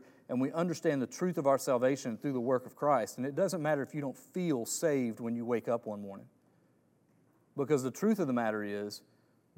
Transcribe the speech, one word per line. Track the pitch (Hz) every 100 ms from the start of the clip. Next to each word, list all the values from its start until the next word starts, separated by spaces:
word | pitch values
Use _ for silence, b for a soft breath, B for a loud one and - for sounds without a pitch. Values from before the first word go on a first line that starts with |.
| b b b
and | 127
we | 139
understand | 160 175 156 170 139
the | 120
truth | - 180 170
of | 139
our | 135
salvation | - 123 127 139 127 107
through | 147
the | 127
work | 120 127 123
of | -
Christ, | 143 135 107 -
and | 135
it | 143
doesn't | 190 185
matter | 151 147
if | 127
you | 151
don't | 139 123
feel | - 180 175 131 110
saved | - 165 139 120 110
when | 117 117
you | 117
wake | 117 -
up | 117 110
one | 104
morning, | 101 98 131 _ _ _ _ _ _ _ _ _ _ _ _ 139
because | 131 147
the | 127
truth | - 208 202
of | 147
the |
matter | 120 113 107
is, | 104 101 104 - - _ _ _ _